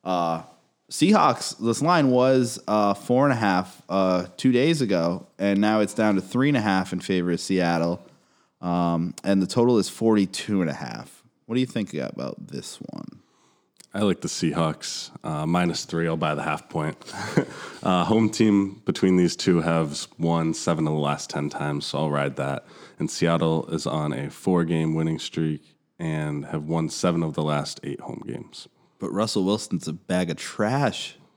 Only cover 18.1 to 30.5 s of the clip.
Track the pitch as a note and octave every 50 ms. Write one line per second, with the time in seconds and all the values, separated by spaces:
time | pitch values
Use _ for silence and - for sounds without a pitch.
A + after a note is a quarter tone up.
18.1 | A2 A2+ A2+ G#2 - - A2+ A2 G2+ G2+ G2 F#2+ F#2+ - _ - F2 - - F#2+
19.1 | F#2 F2+ F2 E2+ - - - F#2+ F2 E2+ D#2+ E2 E2 E2 D#2+ D2 D2 - - -
20.1 | _ - E2 E2 E2+ E2 E2 D#2+ D#2+ - - F2+ E2+ D#2 D#2+ D2+ D2+ D2+ D2 C#2+
21.1 | C#2+ D2 - - - D2 D2 D2 - - D2 D2 C#2+ C#2+ - - - C#2+ D#2 D2+
22.1 | D2 C#2+ C#2+ C#2 C2+ C#2 C2+ C#2 C#2 C#2+ - - - - - - - _ - -
23.1 | - - E2+ E2 E2+ E2 E2 E2 D#2+ D#2+ - - E2 D#2+ - - - D#2 D2+ D2
24.1 | - C2+ C#2+ C#2+ - - - F#2+ F#2 F2 E2+ D#2+ E2+ D#2+ D#2+ D#2+ D#2 D#2+ D#2+ D#2+
25.1 | D#2+ D2+ - - - D#2+ D#2+ D#2 D2+ - _ _ _ _ _ _ _ - F2 D#2+
26.1 | D#2 D#2 D2+ D2+ D2 D2 C#2+ - - D#2 D2+ D2+ E2 E2 D#2+ D#2 - - - F2+
27.1 | E2+ E2+ E2 D#2+ D2 - D#2 D2+ D2+ C#2+ D2 - - - - C#2+ C#2 - - -
28.1 | - - - - - - - - - - - - _ _ _ _ _ _ - -
29.1 | - G2 A2 A2 - G#2 F#2 F#2+ G#2 A2 - - G2 E2 - D#2+ D#2 F2 _ -
30.1 | F#2 F2+ F#2 E2 D2+ - - -